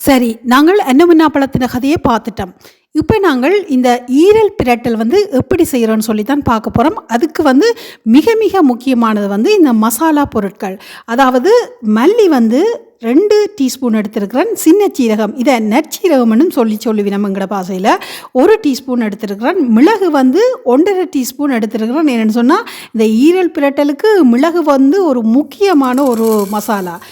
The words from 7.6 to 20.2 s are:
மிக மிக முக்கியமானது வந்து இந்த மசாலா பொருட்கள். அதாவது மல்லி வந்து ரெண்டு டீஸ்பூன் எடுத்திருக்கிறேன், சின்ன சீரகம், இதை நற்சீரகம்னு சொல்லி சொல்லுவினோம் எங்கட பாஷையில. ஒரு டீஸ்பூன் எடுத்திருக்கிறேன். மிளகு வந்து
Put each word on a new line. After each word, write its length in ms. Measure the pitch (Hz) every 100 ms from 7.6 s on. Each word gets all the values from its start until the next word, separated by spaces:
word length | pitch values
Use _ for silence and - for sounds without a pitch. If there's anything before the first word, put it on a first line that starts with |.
| 440 466 - - -
மிக 300 | 240 311 453
மிக 260 | 427 381
முக்கியமானது 640 | 302 233 269 247 226 214 202
வந்து 240 | 202 262
இந்த 180 | 415 302 226
மசாலா 460 | 220 233 320 302 285
பொருட்கள். 520 | 240 202 - 202 190 - - -
அதாவது 460 | 233 269 254 262 480 392 - 214
மல்லி 360 | 214 277 466 403
வந்து 340 | 285 226 247 415 466 - _
ரெண்டு 340 | 226 262 415 427 415
டீஸ்பூன் 460 | - 262 - 254 220
எடுத்திருக்கிறேன், 540 | 202 208 196 247 415
சின்ன 280 | 403 320 381 403
சீரகம், 460 | - 233 214 214 262
இதை 180 | 240 247
நற்சீரகம்னு 840 | 214 226 - - 370 277 233 220 339
சொல்லி 260 | 294 226 214
சொல்லுவினோம் 480 | 247 214 202 202 208
எங்கட 200 | 196 190
பாஷையில. 400 | 202 185 185 202 370 - - -
ஒரு 220 | 254 330 427
டீஸ்பூன் 420 | 311 240 - 247
எடுத்திருக்கிறேன். 560 | 220 196 208 202 240 370 262
மிளகு 400 | 220 311 440 370
வந்து 320 | 294